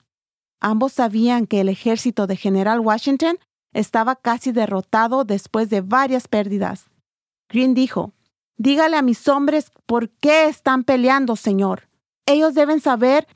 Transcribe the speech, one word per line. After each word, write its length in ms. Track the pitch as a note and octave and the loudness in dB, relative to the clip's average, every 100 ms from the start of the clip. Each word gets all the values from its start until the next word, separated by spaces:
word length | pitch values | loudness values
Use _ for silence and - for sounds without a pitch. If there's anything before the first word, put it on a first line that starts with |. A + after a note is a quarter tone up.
| _ _ _ _ _ - | _ _ _ _ _ -6
Ambos 340 | G#3 A3 C4+ | -2 0 -2
sabían 520 | - A#3 A3 A#3+ A#3+ G#3 | 0 -2 0 0 0 0
que 140 | G3+ | 0
el 80 | F#3+ | -2
ejército 580 | F#3+ A#3 A3+ B3+ G#3+ G3 | -2 -2 -2 -2 -4 -4
de 100 | F#3+ | -4
General 440 | G3+ F#3+ G3 A#3 | -2 0 0 0
Washington 560 | A3 A3 C#4 C#4 E4 F4 _ _ _ | 0 -2 0 -2 -2 -4 _ _ _
estaba 420 | - G#3 A#3 A3+ C4 | -6 -2 -2 -2 -2
casi 340 | - A#3+ C4 | -2 -2 -2
derrotado 760 | A#3 G#3 F#3+ - A3 A3+ C4 | -2 -2 -4 -2 0 0 0
después 440 | A3+ G3 - A3 A3 | -2 -4 -4 -4 0
de 140 | G#3 | -2
varias 440 | F#3+ B3 C4+ B3+ - | 0 0 0 -2 -2
pérdidas. 600 | G#3+ G3+ G3+ F3+ F#3+ - _ _ _ _ _ _ | -4 -2 -4 -6 -8 -16 _ _ _ _ _ _
Greene 240 | A#3 C4 | 0 2
dijo, 400 | B3 C4 F#3 F#3 _ _ _ _ - | 2 0 -2 -8 _ _ _ _ -2
"Dígale 400 | A#3 C#4+ D#4+ D#4 | 0 2 2 2
a 60 | |
mis 260 | C4 A3+ - | 0 0 0
hombres 420 | C#4 C#4+ D4+ - _ | 2 2 0 -4 _
por 240 | - A#3 A3+ | -4 -4 -4
qué 380 | - C#4+ D#4 D#4 | -2 2 4 2
están 380 | D4+ C4+ C4 | 0 -2 0
peleando, 520 | B3 C4 B3 C4+ B3+ A3 | 2 2 4 2 0 -2
señor. 540 | A3 G3 F#3+ F#3 _ _ _ _ | 0 0 0 -4 _ _ _ _
Ellos 300 | - C#4+ D#4 | 0 2 2
deben 260 | C#4+ D4 D#4 | 2 2 2
saber 460 | D4 A#3+ B3 C#4+ - | 0 0 2 2 0